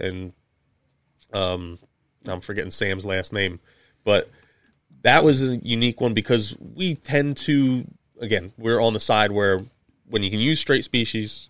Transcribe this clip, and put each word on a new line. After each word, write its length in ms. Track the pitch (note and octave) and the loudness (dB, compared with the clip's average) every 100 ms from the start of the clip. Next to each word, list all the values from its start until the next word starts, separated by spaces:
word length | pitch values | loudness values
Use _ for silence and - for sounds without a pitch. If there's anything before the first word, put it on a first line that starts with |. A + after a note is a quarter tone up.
and, 320 | F#2 F#2 F#2 - _ _ _ _ _ _ _ _ _ | -6 -8 -12 -16 _ _ _ _ _ _ _ _ _
um, 460 | G2+ F#2 F2+ F2 F2 _ _ _ _ - | -4 -2 -4 -8 -14 _ _ _ _ -10
I'm 140 | F#2 | -10
forgetting 300 | - G2+ F2+ | -8 -8 -6
Sam's 360 | - G2+ F#2+ G2 | -4 -4 -4 -4
last 260 | F#2+ F#2 | -4 -4
name, 280 | G#2 F#2+ E2+ _ _ _ _ | -2 -4 -4 _ _ _ _
but 260 | G#2+ G2+ - _ _ _ _ _ _ - | 2 2 2 _ _ _ _ _ _ 0
that 220 | A#2+ D3 | 4 6
was 180 | D#3 C3 C3 | 6 4 0
a 80 | A#2+ | -4
unique 440 | - A#2 A#2+ A2+ | -2 0 0 0
one 120 | B2 | 0
because 420 | A2 - A#2+ G#2 - | 0 2 0 0 -8
we 360 | - A#2 F#3 D3 | -16 -6 -4 -4
tend 400 | - D3 C#3+ C3+ | -2 0 0 -2
to, 460 | - C#3+ C3 B2+ - - _ - | 0 2 2 0 -4 -16 _ -14
again, 320 | A#2 G#2 F#2 - | -2 -2 -2 -6
we're 220 | A2+ A#2 | 0 2
on 100 | A2+ | 2
the 80 | G#2+ | 0
side 300 | - G#2+ G#2 | 2 2 4
where 300 | G#2 G2+ F#2+ A2 _ _ _ _ | 2 2 0 -2 _ _ _ _
when 120 | A2 | -2
you 80 | G2 | -2
can 100 | G#2+ | 0
use 180 | B2+ D#3 | 0 0
straight 240 | - C3+ | 0 0
species, 640 | - B2 A#2 A2+ G#2 - | 0 -2 -2 -4 -6 -10